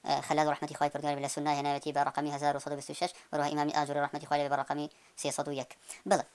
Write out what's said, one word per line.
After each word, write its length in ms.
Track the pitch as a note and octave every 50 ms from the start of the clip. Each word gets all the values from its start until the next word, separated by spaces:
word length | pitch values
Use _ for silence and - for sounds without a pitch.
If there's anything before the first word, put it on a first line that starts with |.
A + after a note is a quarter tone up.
| -
ئە، 60 | - C#3+ C#3+ C#3+
خەلال 200 | - D#3 D3+ D#3 D3+
ڕەحمەتی 220 | C#3+ - D3+ D3 D3+ -
خوای 120 | D3+ D3
پەروەردگار 220 | - D#3+ C#3+ D3 C#3+
لەبێ 80 | C#3 C#3
لە 40 | C#3+ -
سوننە 180 | D3+ D3 D3+ D3 C#3+
هێناوێتی 340 | C#3+ C#3+ C#3+ C#3 - D3+ C3+
بە 40 | C#3+ C#3
ڕەقەمی 240 | C#3 - C#3+ D3 D3+ C#3+
هەزار 200 | C3+ D3 D3 C#3+
و 40 | C#3 -
سەد 80 | D3
و 40 | D3
بیست 140 | C#3+ C#3 -
و 40 | D3
شەش، 160 | - F3 F3+ - - - -
وەروها 160 | - D3 C#3+ D3
ئیمامی 200 | D3+ D3 D3 D3+ -
ئاجوری 240 | D3+ D3 C#3+ C#3+ D3 C#3+
ڕەحمەتی 220 | D3 - C#3+ C#3+ -
خوای 120 | D3 D3
لەبێ 100 | C#3+ C#3
بە 60 | C#3+ C3+
ڕەقەمی 280 | C3+ - C#3+ D3 D3 D3 - - - - _ -
سێسەد 260 | - C#3+ C3+ - C#3+ C#3+
و 40 |
یەک. 180 | C#3+ C3+ B2+ - - _ - - - - - G3
بڵێ. 140 | G3 D#3 - -